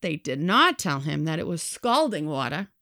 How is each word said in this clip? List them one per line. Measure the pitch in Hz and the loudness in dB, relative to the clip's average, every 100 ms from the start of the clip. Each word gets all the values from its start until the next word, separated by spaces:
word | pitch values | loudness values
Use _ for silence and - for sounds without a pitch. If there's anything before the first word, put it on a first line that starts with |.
They | 185 156 | -6 -4
did | 147 135 | -4 -2
not | 170 226 339 - | 2 6 6 4
tell | 185 139 | -2 -2
him | 147 147 | -2 -2
that | 156 156 | -2 -2
it | - | -4
was | 170 | -6
scalding | - - 240 269 311 190 151 | -6 -4 0 2 2 0 -2
water | 139 127 147 196 - | -2 -2 -4 -8 -4